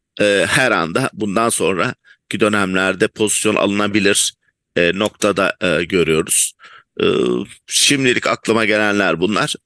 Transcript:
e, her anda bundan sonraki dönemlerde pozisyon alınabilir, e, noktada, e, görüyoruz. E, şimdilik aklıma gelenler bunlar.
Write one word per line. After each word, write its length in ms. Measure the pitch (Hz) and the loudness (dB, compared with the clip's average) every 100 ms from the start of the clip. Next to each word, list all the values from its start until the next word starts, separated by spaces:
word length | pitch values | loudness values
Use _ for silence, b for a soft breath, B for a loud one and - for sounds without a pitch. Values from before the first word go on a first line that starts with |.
| _ - | _ -2
e, 240 | 104 98 - | 2 2 2
her 220 | 147 127 | 2 2
anda 380 | 98 80 101 135 | 0 0 -2 -4
bundan 360 | 90 107 95 117 | -4 -4 0 0
sonraki 920 | - 85 92 120 - _ - _ 104 | 0 -2 0 -4 -6 _ -20 _ 0
dönemlerde 680 | 107 104 95 92 95 92 107 | 0 2 0 0 0 0 -2
pozisyon 480 | - 107 - 107 104 | 0 -2 0 0 0
alınabilir, 760 | 101 101 104 104 98 101 - - _ _ _ - | 0 0 -2 0 0 0 -2 -6 _ _ _ -2
e, 240 | 87 92 | 0 0
noktada, 560 | 107 - 107 95 95 - | -4 0 -2 0 -2 -2
e, 220 | 90 78 | -2 -2
görüyoruz. 720 | 87 92 80 80 - - - - B B _ - | 0 0 2 0 0 -2 -2 -6 B B _ -2
E, 40 | 92 - 62 - - - - | 0 0 -2 -4 -6 -16 -6
şimdilik 600 | - - 143 131 113 - | 0 2 2 2 0 -2
aklıma 380 | - - 113 107 | -4 0 0 2
gelenler 540 | 107 107 101 95 80 | 2 2 0 0 0
bunlar. 360 | 90 95 147 - | 0 0 -2 -6